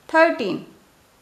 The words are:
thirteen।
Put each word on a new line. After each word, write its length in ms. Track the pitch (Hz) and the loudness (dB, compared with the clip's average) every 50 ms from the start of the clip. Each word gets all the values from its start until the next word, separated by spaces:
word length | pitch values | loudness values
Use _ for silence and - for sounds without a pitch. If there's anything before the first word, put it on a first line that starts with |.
| _ - | _ -2
thirteen। 500 | - 320 320 330 320 - 226 185 165 - - - - _ _ _ _ _ _ _ _ _ | 2 2 2 2 2 -2 -6 -6 -6 -8 -10 -16 -20 _ _ _ _ _ _ _ _ _